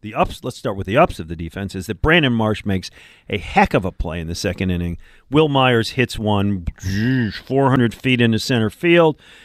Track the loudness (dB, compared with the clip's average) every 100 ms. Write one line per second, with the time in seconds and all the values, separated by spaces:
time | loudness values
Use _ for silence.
0 | -8 -2 -2 -4 -10 -8 -6 -6 -2 0
1 | 0 -2 -10 -10 -10 -8 -10 -8 -8 -2
2 | 2 2 2 0 0 -2 -2 -4 -4 -18
3 | -20 -20 -10 -8 -2 0 2 0 -2 -6
4 | -6 -6 -8 -6 -4 -4 -2 -2 -4 -6
5 | -12 -20 -2 2 4 4 4 4 0 -2
6 | -2 -2 0 0 0 -2 -6 -8 -6 -2
7 | 0 0 -2 -6 -4 2 4 4 2 0
8 | 0 2 4 2 0 0 0 0 4 6
9 | 6 2 -10 -20